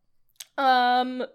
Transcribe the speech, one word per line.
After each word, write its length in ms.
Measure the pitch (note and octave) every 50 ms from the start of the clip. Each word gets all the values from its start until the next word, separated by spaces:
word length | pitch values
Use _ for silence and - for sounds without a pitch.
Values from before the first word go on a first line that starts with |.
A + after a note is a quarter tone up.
| _ _ _ _ _ _ _ - - _ _ -
Um, 680 | C#4 C4 B3+ B3+ B3 B3 B3 B3+ B3+ B3+ B3+ B3+ B3+ - -